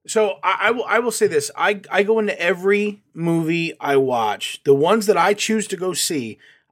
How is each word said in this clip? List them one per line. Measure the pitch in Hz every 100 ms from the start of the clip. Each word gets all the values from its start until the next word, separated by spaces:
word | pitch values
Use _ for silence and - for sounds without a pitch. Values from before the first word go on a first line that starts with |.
| -
So | 220 208 -
I, | 180 190
I | 202
will, | 240 185
I | 214
will | 240
say | - 202
this. | 156 - -
I, | 180 202 -
I | 185
go | 202 226
into | 208 -
every | 170 185 190 202 208 202 _
movie | 160 165 165 160 170 165 -
I | 143 139
watch, | 131 120 107 98 - -
the | 139
ones | 139 165 226 202
that | 175
I | 180
choose | 208 - 220 208
to | 180
go | 185
see, | 170 - 156 113 104 - _ _